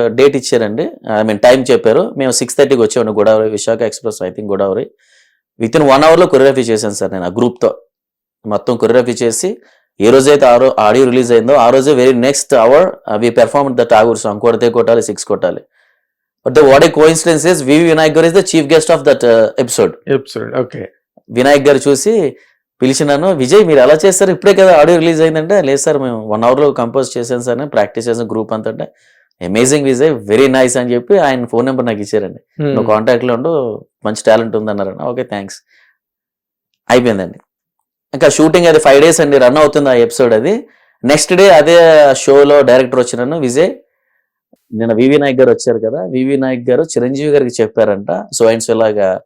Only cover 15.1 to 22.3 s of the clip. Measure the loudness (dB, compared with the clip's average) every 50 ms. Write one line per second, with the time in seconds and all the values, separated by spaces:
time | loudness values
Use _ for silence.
15.1 | -10 -10 -6 -6 -6 -4 -4 -6 -6 -8 -14 _ _ _ _ _ _ _ _ _
16.1 | _ _ _ _ _ _ -8 -2 2 4 4 6 6 6 4 2 2 4 2 2
17.1 | 2 2 0 -2 -2 0 0 0 -2 0 0 0 2 2 2 2 2 2 0 2
18.1 | 2 2 2 2 2 0 0 0 -2 -2 0 2 2 0 2 2 0 2 2 0
19.1 | 0 2 2 2 4 4 2 0 0 -4 -6 -4 -2 -2 -2 -2 -2 _ -6 -4
20.1 | -4 -4 -6 -8 -12 -12 -12 -8 -8 -8 -8 -8 -10 -16 -16 -16 _ _ _ _
21.1 | _ _ _ -8 -4 0 2 2 2 2 4 2 2 2 2 0 -2 0 0 -2
22.1 | 0 0 -2 -4